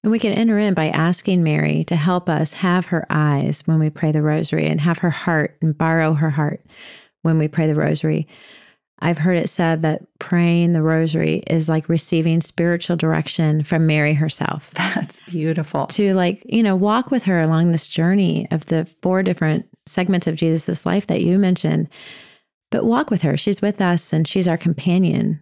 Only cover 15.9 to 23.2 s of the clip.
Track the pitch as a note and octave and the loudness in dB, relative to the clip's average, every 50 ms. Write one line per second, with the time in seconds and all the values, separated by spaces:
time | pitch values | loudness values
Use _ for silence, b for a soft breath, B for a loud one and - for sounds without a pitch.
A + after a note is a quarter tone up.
15.9 | - - G#3 G3 F#3+ F#3+ F3+ F3 F#3+ - - - - A3+ A3+ G#3 F#3+ F#3 F#3+ G#3 | -2 0 2 2 2 2 2 0 -2 -4 -6 -2 0 2 2 2 2 2 2 2
16.9 | G#3+ A#3 B3+ - C#4 B3 - G3 F#3 E3+ D#3+ D#3 D#3+ D#3+ E3+ F3 E3+ D#3 - - | 2 0 0 0 -2 0 0 2 2 2 2 2 2 2 2 2 2 0 -2 -4
17.9 | - - E3 F3 F#3+ G3+ F#3+ E3+ D#3+ D#3+ - - - D#3+ - - E3 D#3+ E3 E3+ | -2 0 2 2 4 4 2 2 0 0 -2 -2 -4 -4 -2 -2 -2 -2 -2 -4
18.9 | - _ - F3+ F#3 F#3 F#3+ F3+ F3+ - F3 D#3 D#3 E3 - _ - _ _ - | -10 _ -2 0 0 2 0 0 -2 0 0 0 0 0 -4 _ -20 _ _ -8
19.9 | - - F3+ F3+ F#3+ F3 - E3+ D#3+ D#3 - E3 D#3+ D#3+ - - E3+ D#3 - F3 | -4 -4 0 0 0 0 0 -2 -2 0 0 0 0 0 -2 -4 -6 -4 -2 0
20.9 | F3 G3+ - - E3 - F3 E3+ F3+ G3 G3+ F#3 F3+ - - D#3 D#3+ D#3 D#3+ D3+ | 0 0 0 0 -2 0 2 2 2 2 2 2 0 0 0 -2 0 0 -2 -4
21.9 | B B B B B B B B B B B B B _ _ _ - - - A3+ | B B B B B B B B B B B B B _ _ _ -4 -2 0 2
22.9 | A3+ B3+ D4 - A3+ F3 | 0 0 0 0 -2 0